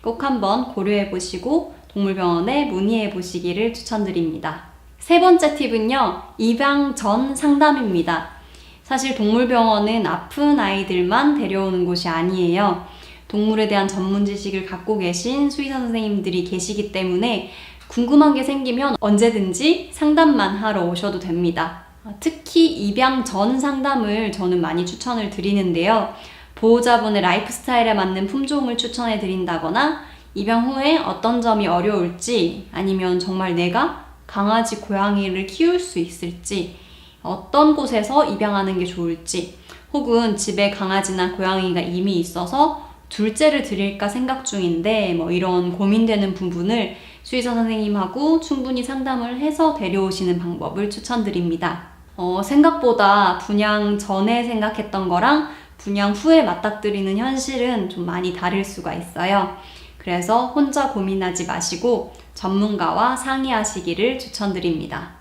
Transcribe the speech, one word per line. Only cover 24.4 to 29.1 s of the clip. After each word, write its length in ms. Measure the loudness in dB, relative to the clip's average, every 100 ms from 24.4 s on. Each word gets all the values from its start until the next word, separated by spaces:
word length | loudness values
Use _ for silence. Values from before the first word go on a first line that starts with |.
| 0 2
많이 240 | 0 -2 -2
추천을 460 | -6 -4 -4 -4
드리는데요. 840 | -4 0 2 2 2 2 2 0 -8 -18 -20 -20
보호자분의 680 | 0 4 6 6 4 4 2
라이프 300 | 2 0 -2
스타일에 440 | -8 0 2 2 2
맞는 320 | 0 -2 -2
품종을 500 | -2 -2 -2 -2 -2
추천해 420 | -4 -4 -4